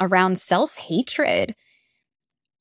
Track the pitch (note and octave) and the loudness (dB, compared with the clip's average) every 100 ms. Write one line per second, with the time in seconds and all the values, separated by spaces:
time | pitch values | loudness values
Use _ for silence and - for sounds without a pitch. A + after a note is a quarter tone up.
0 | F#3 F#3 F#3 F3+ - F3+ D4+ - - E3+ | 2 4 4 0 0 0 0 -4 -6 -4
1 | B3+ - D4 F3 G3+ - _ _ _ _ | -4 -2 0 0 -2 -6 _ _ _ _
2 | _ _ _ _ _ _ | _ _ _ _ _ _